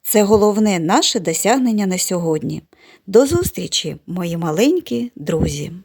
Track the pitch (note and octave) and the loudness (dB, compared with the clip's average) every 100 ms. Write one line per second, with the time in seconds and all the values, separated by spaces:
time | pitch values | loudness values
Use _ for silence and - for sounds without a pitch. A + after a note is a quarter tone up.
0 | - - G3+ G#3+ G#3 G#3 G#3+ F3+ D#3+ A#3+ | 2 2 4 4 4 2 0 0 2 2
1 | - A#3 E3+ E3 G3 C4 B3+ G#3+ G3 F#3 | 2 -2 -4 -2 0 2 2 0 0 -2
2 | - F3+ E3 D#3 D3+ D#3 _ _ - _ | -2 -2 -2 -2 -4 -8 _ _ -20 _
3 | - G3+ C#4 F4 F#4 - F3+ - D#3 D3+ | 2 4 4 0 -2 -6 -6 -4 -6 -10
4 | - F3 F3 E3+ E3+ D#3 C4 F4+ - A#3+ | -10 -6 -4 -4 -2 2 2 2 -2 -6
5 | A#3+ - C#3+ D#3+ - D3 D3 F3 | -6 -8 -4 -2 -2 -4 -10 -14